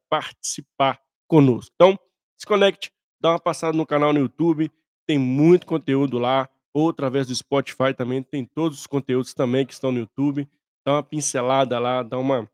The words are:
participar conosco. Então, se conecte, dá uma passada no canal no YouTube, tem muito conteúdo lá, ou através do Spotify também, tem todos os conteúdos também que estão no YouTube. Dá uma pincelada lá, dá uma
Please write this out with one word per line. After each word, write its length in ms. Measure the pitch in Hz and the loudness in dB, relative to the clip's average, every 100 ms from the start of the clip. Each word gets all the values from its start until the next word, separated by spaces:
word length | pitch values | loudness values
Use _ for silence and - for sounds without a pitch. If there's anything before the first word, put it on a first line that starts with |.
| - | -4
participar 920 | 156 - - - - - - 135 127 _ _ - | -4 -4 -12 -12 -12 -12 -2 0 0 _ _ 0
conosco. 440 | 160 139 113 - | 4 6 2 -4
Então, 240 | - 180 196 _ _ _ _ | 4 4 4 _ _ _ _
se 80 | - | -2
conecte, 460 | 208 196 - - _ _ _ | 2 2 0 -10 _ _ _
dá 120 | 160 | -2
uma 80 | 170 | 0
passada 360 | - 156 165 160 | -2 -4 -2 -2
no 80 | |
canal 300 | 156 147 147 | 0 0 2
no 60 | 147 | 2
YouTube, 520 | 127 - 170 151 156 _ _ _ - | 0 -2 -2 0 -2 _ _ _ -2
tem 100 | 151 | 0
muito 480 | 127 135 156 175 - | 0 4 6 6 4
conteúdo 540 | 165 135 135 139 123 | -6 0 0 0 -2
lá, 280 | 120 135 127 _ _ | 0 0 -2 _ _
ou 200 | 143 160 | -2 0
através 340 | 160 139 139 127 | 0 -4 -2 -4
do 80 | |
Spotify 580 | 123 - 139 131 - 131 135 | -6 -4 -4 -2 -2 -2 -2
também, 240 | 123 131 | -6 -6
tem 240 | 131 147 120 | -6 -10 -10
todos 360 | - 160 139 | -4 -6 -6
os 40 | - | -6
conteúdos 480 | 143 - 127 123 | -6 -2 -4 -4
também 320 | - 127 131 131 | -4 -2 0 -2
que 80 | |
estão 180 | - 135 | -4 -4
no 60 | 127 | -4
YouTube. 500 | 110 - 143 143 143 _ _ _ - | -6 -4 -2 -2 -8 _ _ _ -4
Dá 80 | |
uma 100 | 147 | -4
pincelada 760 | 143 151 143 131 123 135 127 120 | -4 -6 -6 -4 0 2 2 0
lá, 240 | 120 127 | -2 -4
dá 160 | 117 127 | -4 -4
uma 280 | 131 131 107 | -2 -2 -4